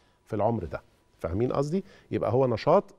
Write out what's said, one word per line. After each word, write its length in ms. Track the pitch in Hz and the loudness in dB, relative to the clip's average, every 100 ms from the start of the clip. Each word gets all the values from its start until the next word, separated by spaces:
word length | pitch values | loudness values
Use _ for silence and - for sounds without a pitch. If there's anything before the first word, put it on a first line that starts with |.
| _ _ | _ _
في 120 | - 104 | -8 -2
العمر 280 | 107 113 | 0 0
ده. 180 | 82 71 - _ _ _ | -6 -10 -14 _ _ _
فاهمين 340 | 82 95 127 | -4 -2 0
قصدي؟ 320 | - 147 190 - - - | 0 -2 -4 -6 -18 -6
يبقى 220 | 107 - | -4 0
هو 140 | 123 131 | 2 2
نشاط 380 | 113 147 190 - | 0 2 2 2